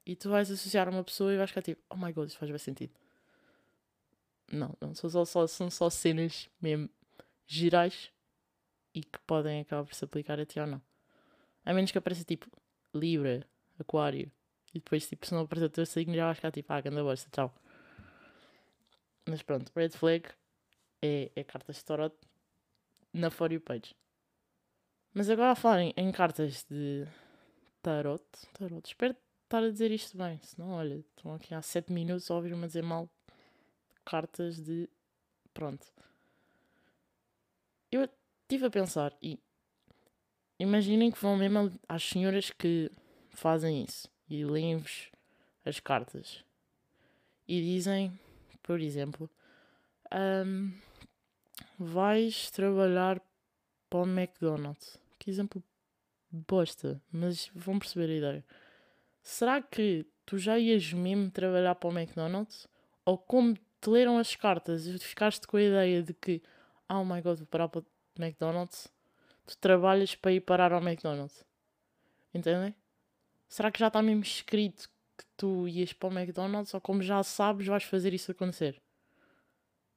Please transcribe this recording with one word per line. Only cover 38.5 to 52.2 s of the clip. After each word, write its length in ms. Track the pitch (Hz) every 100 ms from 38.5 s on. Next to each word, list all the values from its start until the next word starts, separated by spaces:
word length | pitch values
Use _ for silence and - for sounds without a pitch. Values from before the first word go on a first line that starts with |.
| 269 254
a 40 |
pensar 440 | 208 185 160 147 -
e 180 | 165 151 _ _ _ _ _ _ _ _ _ _ _ -
imaginem 540 | 190 208 196 214 233
que 100 | -
vão 160 | 202 196
mesmo 220 | 196 208
ali 200 | 202 180 -
às 160 | 165
senhoras 460 | - 185 190 196 -
que 420 | - 170 170 156 - - _ _
fazem 540 | - 160 160 160 143
isso 260 | - - - _ -
e 160 | 151
leem-vos 680 | 147 156 165 160 147 - - _ _ _ _ _
as 160 | - 143
cartas 640 | - 127 123 139 - - - _ _ _ _ _ _ _ _ _ -
e 140 | 175
dizem, 580 | 170 180 190 196 190 190 - - _ -
por 160 | - 170
exemplo, 500 | 151 143 143 143 160 _ _ _ _ _ _ _ -
ahm, 600 | 190 190 190 190 190 196 185 - - - _ _ _ _ - - -
"Vais 720 | 170 175 202 220